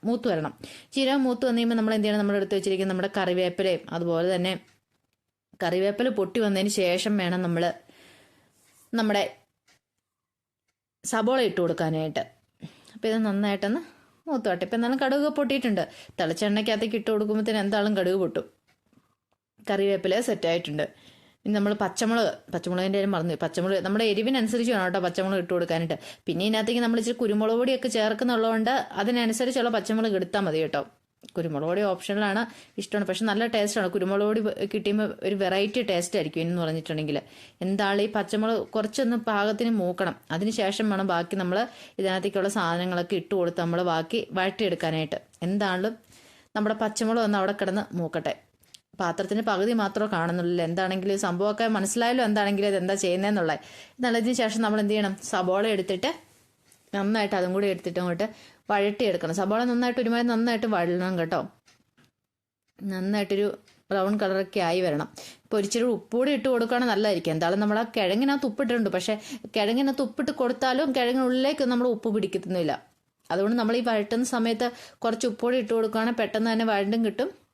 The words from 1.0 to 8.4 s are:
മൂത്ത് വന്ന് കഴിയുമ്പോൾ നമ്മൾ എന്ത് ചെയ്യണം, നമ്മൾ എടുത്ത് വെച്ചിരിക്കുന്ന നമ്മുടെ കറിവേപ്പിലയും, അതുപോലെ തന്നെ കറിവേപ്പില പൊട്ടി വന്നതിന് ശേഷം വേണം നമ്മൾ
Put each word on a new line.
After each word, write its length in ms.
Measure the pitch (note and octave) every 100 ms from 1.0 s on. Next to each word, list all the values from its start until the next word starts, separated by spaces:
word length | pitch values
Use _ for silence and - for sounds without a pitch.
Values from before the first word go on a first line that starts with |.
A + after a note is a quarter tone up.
| C4 C#4 B3+
മൂത്ത് 180 | B3 C4
വന്ന് 100 | A#3
കഴിയുമ്പോൾ 200 | A#3 A3+
നമ്മൾ 160 | A3 A3
എന്ത് 100 | G#3+
ചെയ്യണം, 140 | G#3
നമ്മൾ 140 | G3+ G3+
എടുത്ത് 180 | G3 G3
വെച്ചിരിക്കുന്ന 320 | F#3+ F#3+ F#3+
നമ്മുടെ 160 | F#3 G3 G3
കറിവേപ്പിലയും, 640 | F#3 F3+ F3+ F3 G3 E3+ - E3
അതുപോലെ 340 | E3+ E3 F3 F#3
തന്നെ 160 | F3+ F#3 - _ _ _ _ _ _ _ _ -
കറിവേപ്പില 480 | F3 F3+ G3 G#3 B3+ G#3
പൊട്ടി 220 | F#3+ A#3 G#3+
വന്നതിന് 280 | G3 G3+ G#3
ശേഷം 340 | F3+ F3+ G#3+ G#3
വേണം 200 | F3+ F3+ F3+
നമ്മൾ 180 | E3 F3 - - - - - - _